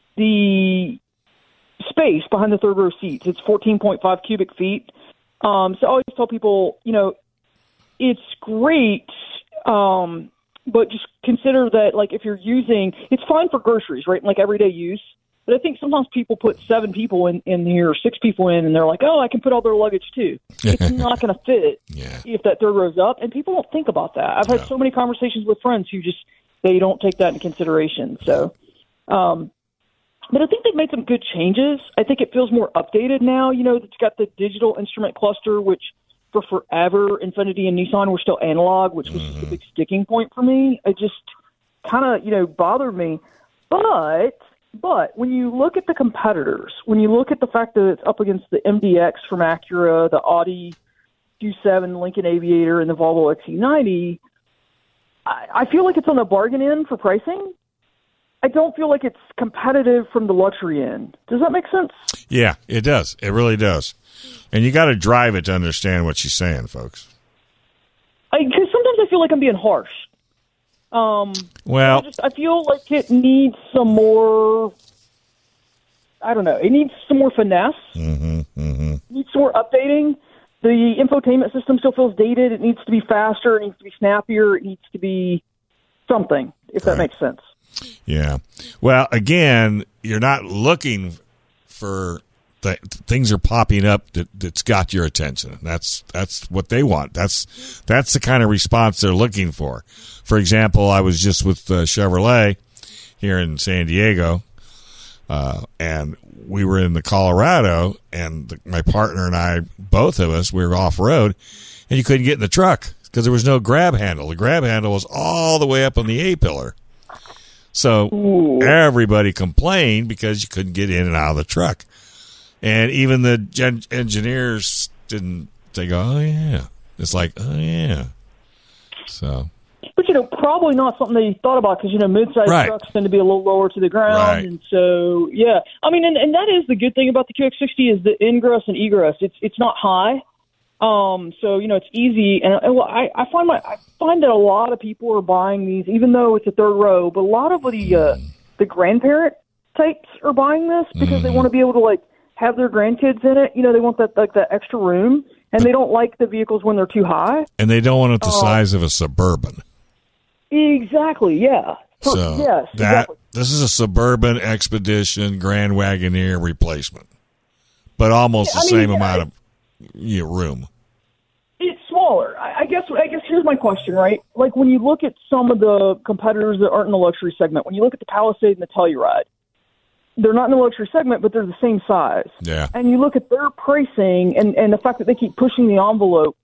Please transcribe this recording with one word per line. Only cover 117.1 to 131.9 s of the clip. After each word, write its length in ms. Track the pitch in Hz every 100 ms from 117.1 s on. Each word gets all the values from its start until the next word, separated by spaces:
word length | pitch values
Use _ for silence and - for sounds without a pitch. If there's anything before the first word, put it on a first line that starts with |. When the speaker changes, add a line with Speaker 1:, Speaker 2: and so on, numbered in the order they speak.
| - - - - - _
Speaker 2:
So 380 | - 131 110 -
Speaker 1:
Ooh. 500 | 208 202 185 156 127
Speaker 2:
everybody 680 | 131 160 151 120 110 107 101
complained 760 | 90 92 - 156 190 135 107 113
because 340 | 110 110 104
you 80 | 101
couldn't 240 | - 95
get 160 | 87 101
in 160 | 87 90
and 80 | 80
out 160 | 76
of 60 | 76
the 60 |
truck. 420 | 76 - 85 - - _ - - - - - -
And 300 | 110 110 113
even 300 | 135 135 131
the 160 | 123 120
gen-, 460 | 98 - 127 117 -
engineers 1000 | 123 117 107 110 131 123 110 95 - - - -
didn't, 400 | 107 90 90 76 _ _
they 140 | - 90
go, 140 | 87
"Oh, 180 | 110 143
yeah." 440 | 151 151 156 104 - - - -
It's 160 | 92
like, 200 | 92 85 -
"Oh, 160 | 117 76
yeah." 500 | 80 82 80 80 62 - - _ _ _ _ _ - - -
So. 440 | - - 67 78 - _ _ - -
Speaker 1:
But, 120 | 359
you 60 |
know, 100 | 294
probably 520 | 247 - 294 330 330 262
not 220 | 262 247
something 160 | 226 233
they 240 | 220 185
thought 140 | 254 262
about 220 | 208 185
'cause, 100 | 202